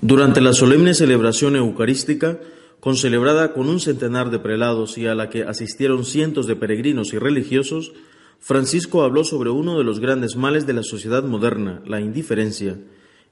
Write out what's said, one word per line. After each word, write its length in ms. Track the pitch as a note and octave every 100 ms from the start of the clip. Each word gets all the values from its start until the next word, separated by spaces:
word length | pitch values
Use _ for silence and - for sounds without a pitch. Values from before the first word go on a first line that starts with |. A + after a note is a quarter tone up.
Durante 400 | A2+ C3+ C#3 B2
la 100 | B2+
solemne 400 | - B2+ D3+ F3
celebración 600 | E3+ C#3+ A#2+ A2+ A2 C#3+ C#3+
eucarística, 840 | A#2 F#2+ A2+ C3 - D3+ D#3+ E3 - - _ _
concelebrada 720 | C3+ C3 C3 A#2+ C3 D#3 D#3+
con 140 | C3+ C3+
un 100 | F3
centenar 520 | D#3 B2+ A#2+ B2 A#2+
de 100 | A2+
prelados 580 | G#2+ A2 A#2+ A2+ A2 A#2
y 80 | A2+
a 80 |
la 160 | A2 A2
que 140 | A2+
asistieron 600 | G#2+ A2+ A2 - C3+ C3
cientos 440 | B2 D3 D#3 D3 A2+
de 80 | G2+
peregrinos 560 | G#2+ A2 C#3 B2+ G2+
y 60 | G#2+
religiosos, 720 | B2+ C#3+ - C3 C3+ D#3+ D#3 - - _ _ _
Francisco 600 | - C3+ C3 E3+ F3 F3
habló 180 | C3+ C#3
sobre 280 | D#3+ D3+ A#2
uno 280 | C3+ E3 E3
de 60 |
los 160 | A#2+ G#2+
grandes 360 | B2+ C3+ A#2+ A#2+
males 300 | C3+ D3+ C#3
de 60 |
la 100 | A#2
sociedad 400 | G#2+ G#2+ G#2+ B2
moderna, 600 | C3+ A2 A#2 A2 G2 F2+ -
la 140 | G#2+
indiferencia. 760 | G#2+ B2+ D#3 A2 G#2+ G#2 G2 F#2+ - - _ _ _